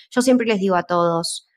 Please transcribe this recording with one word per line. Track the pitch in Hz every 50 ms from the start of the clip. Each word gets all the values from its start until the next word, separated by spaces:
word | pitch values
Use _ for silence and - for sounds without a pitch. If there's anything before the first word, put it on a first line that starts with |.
| - _
Yo | - 254
siempre | 247 262 254 247 226
les | 226 214 190
digo | 196 196 180
a | 175 175
todos, | - 175 175 175 170 165 170 170 - - - _ _ _